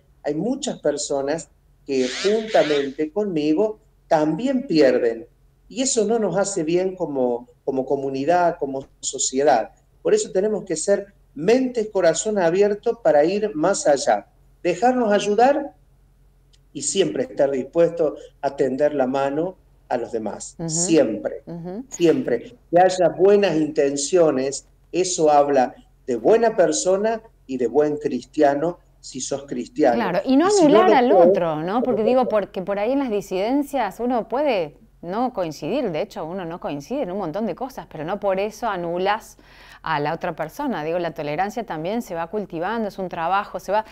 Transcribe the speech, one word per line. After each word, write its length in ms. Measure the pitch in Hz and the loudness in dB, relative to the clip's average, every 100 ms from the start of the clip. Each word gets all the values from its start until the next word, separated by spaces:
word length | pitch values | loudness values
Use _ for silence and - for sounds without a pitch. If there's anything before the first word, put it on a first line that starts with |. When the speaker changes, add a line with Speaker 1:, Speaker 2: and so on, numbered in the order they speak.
| _ _ | _ _
Speaker 1:
hay 120 | 147 | -6
muchas 440 | 151 214 277 233 170 | -4 -4 -4 -6 -4
personas 720 | 156 143 - 139 139 165 - _ _ _ - | -2 -2 -4 -4 -2 -6 -8 _ _ _ -4
que 220 | 131 127 - | -2 -2 -2
juntamente 880 | 196 220 220 180 151 147 135 131 156 | 0 0 2 0 2 0 -2 -4 -4
conmigo 680 | 208 208 160 147 156 214 214 _ _ _ | -4 -2 -2 0 0 0 -4 _ _ _
también 600 | 160 156 165 262 254 - | 2 2 0 -2 -2 0
pierden. 600 | 160 131 123 120 113 - _ _ _ _ | 4 4 4 0 -4 -12 _ _ _ _
Y 140 | 190 | -4
eso 240 | 262 233 202 | -2 0 0
no 120 | 233 | 0
nos 200 | 202 180 | 0 0
hace 260 | 190 190 | -2 -2
bien 320 | 156 175 190 185 | 0 0 0 -4
como, 520 | 156 139 123 120 - _ | -4 0 0 -2 -8 _
como 200 | - 131 | -4 -4
comunidad, 720 | 127 139 139 135 143 180 170 160 | -2 -2 -2 -2 0 2 2 0
como 280 | 139 135 - _ | -6 -8 -12 _
sociedad. 720 | - 131 - 131 147 120 104 _ _ _ | -10 -6 -4 2 4 2 0 _ _ _
Por 140 | 160 | 0
eso 160 | 208 214 | 2 2
tenemos 320 | 185 214 196 | -2 0 -2
que 120 | - 156 | -4 -4
ser 360 | - 196 - _ _ | 0 0 -2 _ _
mente, 560 | 139 170 254 254 233 208 | -4 2 2 2 -2 -2
corazón 480 | 196 170 160 220 208 | 2 2 2 -2 0
abierto 640 | 165 185 202 208 233 233 | 2 4 2 2 -2 0
para 220 | 165 147 | 4 4
ir 300 | 160 202 208 | 4 2 -2
más 320 | 151 175 190 165 | 0 0 2 2
allá, 420 | 135 123 104 - _ _ _ | 2 2 0 -2 _ _ _
dejarnos 500 | 175 170 247 254 220 | -4 2 2 2 2
ayudar 640 | 202 202 208 254 302 - - _ _ _ _ _ _ _ _ _ | 0 2 4 4 2 -4 -14 _ _ _ _ _ _ _ _ _
y 100 | 147 | -8
siempre 420 | - 190 156 - | -4 0 0 0
estar 260 | 123 - 139 | -4 0 0
dispuesto 640 | 135 123 170 170 170 151 - - _ | 0 -2 2 2 2 -2 -2 -16 _
a 160 | 139 - | -6 -2
tender 380 | 135 131 147 | -2 2 0
la 120 | 147 127 | 2 0
mano 500 | 139 139 147 180 185 _ _ _ | 0 0 -2 -4 -8 _ _ _
a 80 | 127 | -6
los 160 | 117 | -4
demás. 420 | 117 107 92 - - | -6 -6 -8 -14 -10
Speaker 2:
Ujú. 100 | 165 | -6
Speaker 1:
Siempre, 720 | 160 175 160 127 151 - - - | -4 2 4 4 0 -6 -10 -12
Speaker 2:
Ujú. 380 | 170 175 196 269 | -14 -12 -12 -14
Speaker 1:
siempre. 680 | - 165 135 127 120 - - _ | 0 2 2 0 -4 -6 -20 _
Que 100 | 170 | 4
haya 280 | 185 185 165 | 4 4 0
buenas 480 | 143 190 202 196 156 | 4 4 6 4 0
intenciones, 1080 | 151 151 139 139 - 185 156 131 135 135 - _ _ | 0 0 0 0 0 4 4 2 -4 -6 -14 _ _
eso 380 | 170 180 - 151 | -4 -2 2 4
habla 440 | 147 143 135 123 - _ _ - | 6 4 2 2 -4 _ _ -6
de 100 | 117 | 0
buena 400 | 131 226 226 220 | 4 4 4 2
persona 640 | 160 151 180 196 220 226 - _ - | 2 2 0 0 0 -4 -10 _ -10
y 100 | 127 | -4
de 120 | 113 | 0
buen 280 | 127 151 147 | 2 0 -2
cristiano, 800 | 147 123 - - 143 147 165 175 _ _ | -4 -6 -6 2 2 2 -2 -6 _ _
si 200 | - 131 | -16 -12
sos 240 | - 139 - | -8 -8 -6
cristiano. 500 | 127 113 139 151 - | -10 -8 2 2 2
Speaker 2:
Claro, 240 | 196 - | 0 -2
y 120 | 262 262 | 2 4
no 120 | 370 | 4
Speaker 1:
Y 20 | |
si 160 | 415 302 | 6 6
no 140 | 220 | 6
Speaker 2:
anular 100 | 370 | 6
Speaker 1:
lo 60 | 262 | 4
Speaker 2:
al 140 | 247 | 6
Speaker 1:
sos, 180 | 349 180 | 6 6
Speaker 2:
otro, 260 | 202 170 151 | 4 0 -2
¿no? 60 | |
Speaker 1:
no 120 | 170 233 | -2 -2
lo 40 | |
Speaker 2:
Porque 220 | 247 214 | 0 0
digo, 160 | 220 254 | 2 2
Speaker 1:
sos. 80 | 233 | 2
Speaker 2:
porque 320 | 208 185 202 | 0 -2 -6
por 180 | 180 202 | -6 -4
ahí 140 | 214 | -2
en 60 | 277 | -2
las 120 | 262 | -2
disidencias 880 | 208 - 185 214 277 285 269 202 - | -4 -4 -4 0 -2 -2 -4 -4 -4
uno 280 | 240 247 - | -4 -2 -2
puede 480 | 247 302 208 151 - _ _ | -2 0 0 -4 -10 _ _
no 320 | 170 208 247 | -8 -4 -4
coincidir, 580 | - 165 147 151 262 226 | -4 -6 -6 -4 -4 -2
de 120 | 156 | -4
hecho 220 | 202 208 | -6 -8
uno 200 | 160 190 | -10 -8
no 140 | 165 175 | -10 -10
coincide 440 | 196 143 139 269 | -8 -10 -8 -6
en 100 | 190 | -6
un 60 | 196 | -6
montón 280 | 175 180 220 | -6 -4 -6
de 80 | |
cosas, 320 | 160 262 208 165 | -6 -10 -12 -14
pero 140 | 156 | -10
no 140 | 151 196 | -8 -4
por 220 | 202 190 | -2 -2
eso 260 | 208 208 233 | -4 -6 -6
anulas 720 | 185 170 175 190 220 - - _ - - - | -6 -6 -4 -2 -2 -6 -20 _ -20 -20 -14
a 200 | 160 151 | -4 -2
la 120 | 147 | -2
otra 220 | 165 175 | -4 -6
persona. 480 | 165 156 - 285 180 | -6 -8 -6 -6 -4
Digo, 160 | 151 180 | -4 -2
la 160 | 165 | -4
tolerancia 500 | 160 147 151 196 240 | -6 -6 -4 -4 -4
también 380 | 208 160 170 233 | -8 -6 -4 -6
se 140 | 226 170 | -6 -8
va 100 | 165 | -6
cultivando, 640 | 214 185 165 180 226 208 | -6 -6 -6 -4 -4 -6
es 100 | 190 | -6
un 100 | 180 | -8
trabajo, 520 | 170 165 196 208 220 | -4 -2 -2 -4 -10
se 100 | - | -2
va 140 | 208 220 | -2 -4